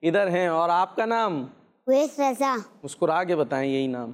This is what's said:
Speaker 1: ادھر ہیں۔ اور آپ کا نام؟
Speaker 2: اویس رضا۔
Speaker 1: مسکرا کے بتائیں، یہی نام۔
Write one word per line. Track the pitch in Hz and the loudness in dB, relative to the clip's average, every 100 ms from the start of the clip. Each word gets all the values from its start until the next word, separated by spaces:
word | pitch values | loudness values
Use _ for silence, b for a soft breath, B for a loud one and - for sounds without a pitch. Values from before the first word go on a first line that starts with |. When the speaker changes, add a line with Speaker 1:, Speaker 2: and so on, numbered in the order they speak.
Speaker 1:
ادھر | 160 175 196 | 2 2 2
ہیں۔ | 175 180 | 2 0
اور | 160 170 | 2 2
آپ | 175 190 - | 2 0 0
کا | |
نام؟ | 226 226 220 160 127 - _ _ - | -2 0 0 -2 -8 -14 _ _ 0
Speaker 2:
اویس | 262 294 - | 2 2 0
رضا۔ | 277 240 269 247 196 _ | -2 0 -2 -2 -6 _
Speaker 1:
مسکرا | 139 - 165 160 | -16 -2 0 0
کے | 180 175 | 0 0
بتائیں، | 131 139 135 | 0 0 0
یہی | 135 135 | 0 -2
نام۔ | 123 120 | -4 -8